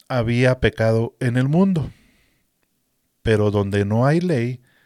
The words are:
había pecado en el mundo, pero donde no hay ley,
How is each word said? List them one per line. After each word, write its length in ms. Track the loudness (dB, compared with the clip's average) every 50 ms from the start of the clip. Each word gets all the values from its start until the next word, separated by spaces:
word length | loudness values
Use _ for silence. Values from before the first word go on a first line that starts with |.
| _ _
había 520 | -4 -2 -2 0 0 2 2 2 0 2
pecado 560 | 0 -2 0 0 0 0 2 0 -2 -4 -6 _
en 200 | -4 -2 0 0
el 100 | 0 0
mundo, 420 | 2 2 2 2 0 -2 -4 -6 -10 _ _ _ _ _ _ _ _ _ _ _ _ _ _ _ _ _ _ _ _ _ _ _ _ _
pero 280 | _ 0 0 2 2 0
donde 360 | 0 0 -2 0 -2 -2 -2
no 200 | 0 0 0 2
hay 140 | 2 0 0
ley, 400 | -2 -2 -2 -2 -2 -4 -6 -10 _ _ _ _ _